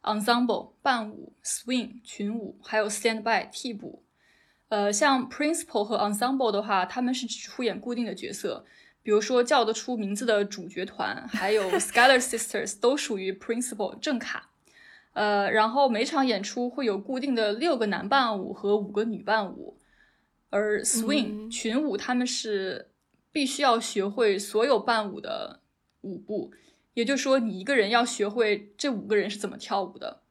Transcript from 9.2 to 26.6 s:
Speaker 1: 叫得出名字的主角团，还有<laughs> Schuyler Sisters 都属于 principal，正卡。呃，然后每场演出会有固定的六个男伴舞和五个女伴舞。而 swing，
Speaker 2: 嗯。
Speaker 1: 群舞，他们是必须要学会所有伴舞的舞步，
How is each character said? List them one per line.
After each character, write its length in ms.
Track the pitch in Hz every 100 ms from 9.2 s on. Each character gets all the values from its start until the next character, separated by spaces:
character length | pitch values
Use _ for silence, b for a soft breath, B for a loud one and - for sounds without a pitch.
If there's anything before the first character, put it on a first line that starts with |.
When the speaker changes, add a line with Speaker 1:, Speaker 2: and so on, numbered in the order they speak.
| 214 247
Speaker 1:
叫 220 | 240 285
得 80 | 220
出 240 | 220 - 240
名 180 | 196
字 100 | 208
的 200 | 247 208
主 240 | 202 - 175
角 160 | 175
团， 420 | 185 - 98 - -
还 240 | 208 190
有 180 | 214 196
<laughs> 40 | 370
Schuyler 420 | - 240 254 254
Sisters 600 | 247 233 - 202 - -
都 160 | 240
属 240 | 285 - 196
于 140 | 190
principal， 680 | 190 - 233 247 214 202 -
正 180 | 311 247
卡。 320 | - - - _ B B B B B
呃， 360 | - 208 208 196
然 180 | 214 220
后 180 | 254 277
每 160 | 214
场 220 | 269 302
演 160 | 262 202
出 280 | 202 - 247
会 160 | 247
有 120 | 247 202
固 220 | 202 254
定 160 | 277
的 180 | 240 208
六 240 | 220 330 262
个 80 |
男 220 | 214 180 202
伴 300 | 277 240 202
舞 140 | -
和 220 | 196 202 208
五 100 | 202
个 160 | 208
女 180 | 226 202
伴 280 | - 214 190
舞。 280 | - - - b b b b b _ _
而 320 | 202 214 214
swing， 640 | - 226 226 302 214 208 220
Speaker 2:
嗯。 40 |
Speaker 1:
群 300 | 233 226 240
舞， 160 | 302 -
他 180 | -
们 100 | 247
是 680 | 247 - 226 196 190 - - _ _ _ _
必 140 | 311
须 160 | 269 285
要 180 | 277 233
学 280 | 233 208 196
会 320 | 208 220 196
所 260 | - 214
有 140 | 262 269
伴 300 | 269 226 208
舞 80 | -
的 420 | - - - - _ _ _ _
舞 160 | 196 175
步， 340 | - 208 - b